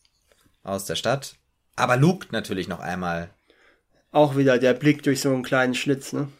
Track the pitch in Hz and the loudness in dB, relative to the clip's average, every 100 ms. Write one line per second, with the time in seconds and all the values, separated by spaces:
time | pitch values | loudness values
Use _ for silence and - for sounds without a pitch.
0 | _ _ _ _ _ _ - 98 - 82 | _ _ _ _ _ _ -8 -8 -6 -4
1 | 110 135 - - _ _ _ - 123 123 | -2 -4 -6 -20 _ _ _ -4 0 4
2 | 156 185 - 110 101 95 90 85 - 90 | 4 2 -4 -8 -6 -6 -6 -8 -8 -6
3 | 87 85 85 _ _ _ _ _ _ _ | -6 -6 -8 _ _ _ _ _ _ _
4 | _ 151 151 135 135 123 127 123 147 143 | _ 2 4 4 4 4 4 4 2 2
5 | 147 131 139 131 123 131 127 127 - 135 | 0 0 0 0 0 0 2 0 -2 -2
6 | - 135 143 | -4 -6 -6